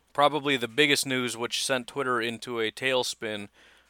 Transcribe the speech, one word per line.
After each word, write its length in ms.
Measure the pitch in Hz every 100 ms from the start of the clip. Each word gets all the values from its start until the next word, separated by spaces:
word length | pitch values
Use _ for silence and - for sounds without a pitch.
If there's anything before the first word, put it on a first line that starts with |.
| _
Probably 440 | - 143 147 143 131
the 120 | 113
biggest 360 | 113 147 139
news, 320 | 143 127 123 113
which 280 | 117 -
sent 240 | - 131 120
Twitter 320 | 143 131 123
into 400 | 113 113 - 117
a 100 | 110
tailspin, 800 | - 131 131 123 - 113 104 101 _ - - _